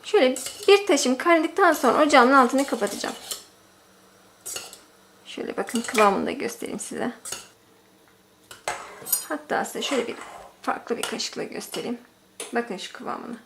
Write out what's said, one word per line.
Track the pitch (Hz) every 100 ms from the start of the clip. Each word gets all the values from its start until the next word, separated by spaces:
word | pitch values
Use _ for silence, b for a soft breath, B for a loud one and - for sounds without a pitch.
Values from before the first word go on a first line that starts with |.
Şöyle | - 415 254 262 - - 403
bir | 403 403
taşım | 285 254 254
kaynadıktan | 349 339 320 349 370
sonra | 302 247 -
ocağımın | 302 294 240
altını | 277 240 262 277
kapatacağım. | 226 202 - - - - - - _ _ _ _ _ _ _ _ _ - - - - _ _ _ _ -
Şöyle | - - -
bakın | 202 233
kıvamını | 233 302 208 180 -
da |
göstereyim | - 233 - - 208
size. | - - - - - - - _ _ _ _ _ _ _ _ _ _ - - - - - - - -
Hatta | 302 - 220 208
size | 226
şöyle | 233 269 -
bir | - - - - _
farklı | - - - -
bir |
kaşıkla | - - - -
göstereyim. | 156 - - 175 - 240 - _ _ _ -
Bakın | 240 233 190
şu | -
kıvamını. | - - - - 240